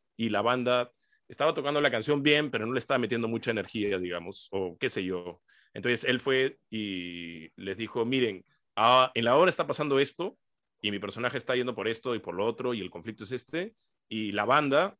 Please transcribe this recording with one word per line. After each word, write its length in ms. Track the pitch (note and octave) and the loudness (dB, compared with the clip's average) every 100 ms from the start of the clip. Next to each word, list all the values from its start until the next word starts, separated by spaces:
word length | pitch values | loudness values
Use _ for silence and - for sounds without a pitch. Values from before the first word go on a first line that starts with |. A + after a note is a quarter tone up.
| _ - | _ -4
y 120 | A2+ | 0
la 140 | G#2 | 2
banda 500 | A2 B2+ B2 B2 B2 _ _ _ - | 2 2 2 2 0 _ _ _ -14
estaba 260 | - D3 | -2 0
tocando 260 | D#3+ C#3 D3 | 0 0 2
la 100 | D3 | 2
canción 320 | A#2 A2 D3 | 2 0 2
bien, 280 | C#3+ D3 D3+ | 4 4 4
pero 160 | A#2 G#2+ | -2 -2
no 80 | |
le 40 | B2+ | -2
estaba 200 | - C3+ | 0 0
metiendo 300 | A2+ A#2 A2+ | 2 0 -2
mucha 220 | A#2 B2 | -2 -2
energía, 480 | A2 F#2 A#2 G2+ F#2+ | -2 -2 -2 0 0
digamos, 500 | F2+ F2 E2+ - - | -2 -6 -8 -14 -8
o 260 | G2 F#2 E2+ | -4 -4 -4
qué 120 | C3 | -4
sé 140 | - | -2
yo. 360 | F#2 F2+ F2 E2+ _ _ _ | -4 -4 -6 -14 _ _ _
Entonces 320 | - A#2+ A#2+ | -6 -2 0
él 160 | C3 B2 | 0 -2
fue 380 | C#3 C3 C3+ - _ | 0 0 0 -4 _
y 800 | A2 G#2 F#2 F2 F2 E2+ E2+ D#2+ - | -8 -6 -6 -8 -10 -12 -14 -18 -12
les 220 | G2 G2 | -10 -8
dijo, 260 | A2 B2 | -6 -4
"Miren, 400 | A#2 C3 A#2+ F#2 - _ _ - | 0 0 0 -2 -14 _ _ 2
ah, 340 | A2+ B2+ B2+ | 6 6 4
en 100 | B2 | 2
la 120 | A#2 C3+ | 4 6
obra 120 | F3+ | 6
está 180 | - D3 | 4 -2
pasando 320 | C#3 D3 C3+ | -2 2 2
esto, 380 | C#3 - F3+ - _ _ _ _ | 2 -2 -8 -10 _ _ _ _
y 80 | G#2 | -4
mi 80 | G2+ | -4
personaje 400 | G2+ A2 B2 B2 | -6 -4 -4 -4
está 180 | - B2+ | -2 -2
yendo 180 | B2 | -2
por 140 | A2 G#2 | -2 -4
esto 260 | A#2 C3 | -4 -4
y 40 | A2+ | -6
por 160 | - | -4
lo 100 | F2 | -4
otro, 300 | G#2+ A2+ B2 | -2 -2 -4
y 60 | A#2 | -4
el 80 | F2+ | -6
conflicto 340 | F2 G#2 G#2+ | -10 -12 -12
es 80 | G#2 | -8
este", 420 | B2 - D#3+ G3+ - _ _ - | -10 -8 -8 -8 -10 _ _ -10
y 240 | A2 G#2+ | -6 -2
la 120 | G2+ | 0
banda 540 | G#2 C#3+ C#3+ C#3+ F#3+ - | 4 4 4 4 2 -2